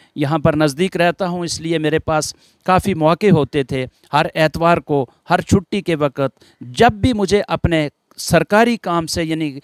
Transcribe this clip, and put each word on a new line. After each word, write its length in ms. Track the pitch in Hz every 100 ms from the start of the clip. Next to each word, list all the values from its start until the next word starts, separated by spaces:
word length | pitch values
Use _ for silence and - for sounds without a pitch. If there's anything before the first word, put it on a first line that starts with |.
| _ -
यहाँ 220 | 139 156
पर 160 | 165 151
नज़दीक 400 | 156 135 185 170
रहता 280 | 175 175 185
हूँ, 180 | 180 170
इसलिए 340 | - 160 165
मेरे 200 | 156 156
पास 320 | - 156 147 - _ _ -
काफ़ी 280 | 185 196 160
मौके 340 | 156 170 208
होते 340 | 165 139 147
थे। 200 | 131 135 127 _ _
हर 200 | 147 165 175
एतवार 420 | 156 165 170 170
को, 220 | - 143 123 _ -
हर 120 | 180
छुट्टी 400 | 165 196 175 202
के 140 | 170 160
वक़्त 380 | 147 131 135 - _ _
जब 380 | 123 123 247 214
भी 120 | 247
मुझे 280 | 220 190 202 -
अपने 400 | 165 175 160 147 - _ -
सरकारी 560 | - 170 160 208 233 233
काम 260 | 190 170 160
से, 180 | 175
यानी, 260 | 160 160 156
अ 80 | 135